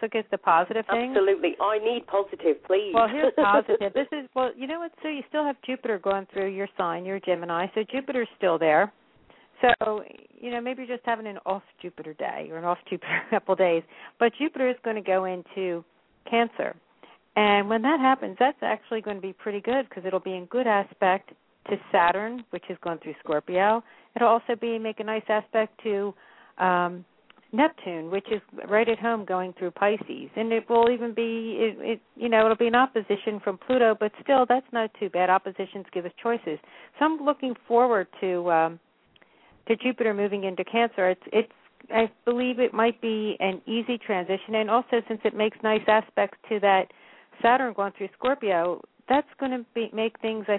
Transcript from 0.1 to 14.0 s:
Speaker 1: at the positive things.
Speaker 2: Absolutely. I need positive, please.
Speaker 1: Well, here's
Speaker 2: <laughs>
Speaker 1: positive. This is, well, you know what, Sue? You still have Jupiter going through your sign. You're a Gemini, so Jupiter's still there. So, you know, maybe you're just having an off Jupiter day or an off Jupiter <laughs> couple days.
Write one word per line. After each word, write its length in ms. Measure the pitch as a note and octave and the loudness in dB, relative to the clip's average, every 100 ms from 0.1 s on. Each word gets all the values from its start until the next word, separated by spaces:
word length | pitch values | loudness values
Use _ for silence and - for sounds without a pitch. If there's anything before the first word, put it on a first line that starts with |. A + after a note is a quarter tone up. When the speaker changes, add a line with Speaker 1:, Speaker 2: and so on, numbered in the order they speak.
Speaker 1:
at 160 | A3 G#3 | -6 -4
the 60 | F#3+ | -2
positive 480 | - E3 F3+ A3 G#3+ | 4 4 2 -2 -2
things. 240 | A3+ B3 C4 | -2 0 2
Speaker 2:
Absolutely. 400 | G3 F#3+ G#3 - | 2 2 0 -2
I 180 | G3+ G#3+ | -2 0
need 260 | A3 A#3+ - | -2 -4 -2
positive, 540 | G3 G3+ F#3 E3 C#3+ - | -4 -4 -2 -2 -2 0
please. 260 | F#3+ G#3 | -2 2
Speaker 1:
Well, 140 | A3+ A3+ | 2 2
here's 260 | B3+ - | 2 0
Speaker 2:
<laughs> 40 | - | 4
Speaker 1:
positive. 560 | D4+ D4+ - G#3+ G3+ | 4 4 2 0 0
This 140 | C4 C4 | -4 -4
is, 160 | D4+ C4 B3+ | -8 -8 -4
well, 160 | B3+ A#3+ | -4 -4
you 120 | C4 | -8
know 120 | E4 | -8
what, 120 | E4+ - | -10 -10
Sue? 80 | D#4 | -8
You 140 | D4 - | -8 -6
still 160 | D4+ D4 | -2 -2
have 100 | C4+ - | -4 -8
Jupiter 320 | B3+ A3+ G3+ | -6 -4 -2
going 300 | G3 G3 F#3+ | -2 -2 -4
through 160 | G3+ G3 | -6 -4
your 180 | F#3+ G3+ - | -4 -6 -4
sign. 280 | F3 E3+ F#3 | -4 -4 -6
You're 100 | G3 | -6
a 60 | |
Gemini, 460 | F#3 F3 E3+ E3+ F#3 | -2 -2 -2 -4 -2
so 100 | A3 G#3+ | -4 -4
Jupiter's 380 | B3+ C4+ B3+ A3+ - | -6 -4 -4 -6 -2
still 220 | F#3+ E3 | 0 2
there. 320 | D#3+ D3+ G3+ - _ _ _ _ _ - | 4 4 2 -2 _ _ _ _ _ 0
So, 420 | B3 - A3 G#3+ - - - - | 2 2 0 -4 -8 -20 -20 -14
you 100 | A#3+ | -10
know, 100 | A#3+ | -6
maybe 240 | A#3+ B3+ | -6 -8
you're 140 | B3 B3 | -8 -6
just 80 | - | -4
having 220 | A3+ A3 | -4 -4
an 100 | G3 - | -8 -6
off 160 | F#3+ - _ | -6 -8 _
Jupiter 320 | F3 - D#3 D#3 | -16 -14 -14 -8
day 320 | C3 C#3+ D#3 | -8 -8 -10
or 80 | D#3+ | -6
an 60 | |
off 160 | F3 F3 - | -4 -4 -6
Jupiter 320 | F3+ - F3 - | -10 -6 -6 -2
<laughs> 40 | |
couple 260 | G#3 - F#3 | -2 0 2
days. 280 | F#3 E3 E3+ - | 2 2 -2 -14